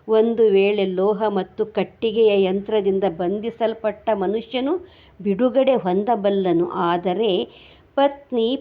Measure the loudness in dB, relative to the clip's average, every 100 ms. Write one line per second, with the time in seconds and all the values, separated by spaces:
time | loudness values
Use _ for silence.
0 | 0 2 2 2 4 4 4 2 -2 0
1 | 0 0 -2 -2 -4 -6 -4 -4 -6 -4
2 | -2 2 4 4 2 -2 -2 -2 0 0
3 | -2 -2 -4 -4 -6 -4 -4 -2 -6 -4
4 | -4 -2 -2 -4 -4 -4 -2 -4 -6 -20
5 | -20 -8 -4 0 0 2 2 2 0 -2
6 | 0 0 0 0 0 0 0 -2 -2 -2
7 | -2 -2 0 -2 -4 -12 -20 -20 _ 0
8 | 0 0 -6 -2 -2 -2